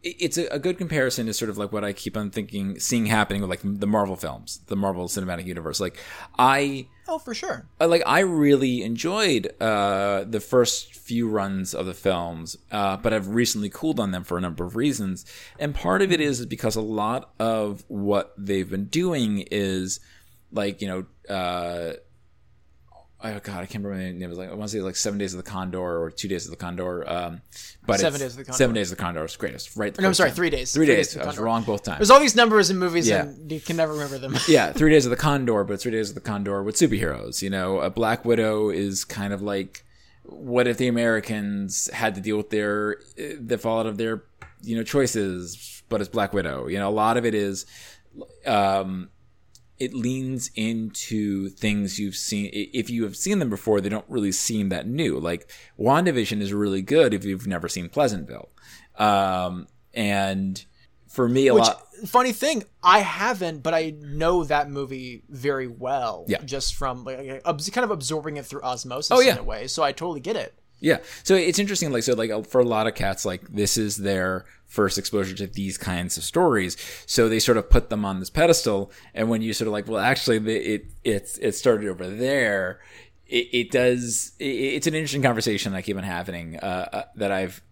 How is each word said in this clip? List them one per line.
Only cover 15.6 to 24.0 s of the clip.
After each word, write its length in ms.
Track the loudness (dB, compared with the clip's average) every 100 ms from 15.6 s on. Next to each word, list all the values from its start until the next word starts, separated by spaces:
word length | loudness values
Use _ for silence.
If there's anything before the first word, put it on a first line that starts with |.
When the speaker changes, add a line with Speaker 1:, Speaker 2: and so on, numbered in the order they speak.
| -6
Speaker 1:
part 260 | -4 0 2
of 100 | 4
it 80 | 2
is 240 | 2 -2 -6
because 300 | -4 -2 -2
a 40 |
lot 540 | -2 -2 -2 -2 -6 _
of 460 | 0 0 -2 -6 -10
what 440 | -4 2 2 0 -8
they've 300 | -2 -2 0
been 160 | -4 -2
doing 580 | 0 0 0 0 0 -2
is, 500 | -2 0 -2 -4 -8 -10 -20 -20 -20 _
like, 300 | -4 -4 -4
you 80 | -6
know, 460 | -6 -8 _ -8
uh, 580 | -4 -2 -2 -4 -4 -6 -8 -16 -20 _ _ _ _ _ _ _ -20 _ _
oh 180 | -10 -10
God, 200 | -10 -10
I 40 | -10
can't 160 | -8
remember 120 | -6
the 160 | -6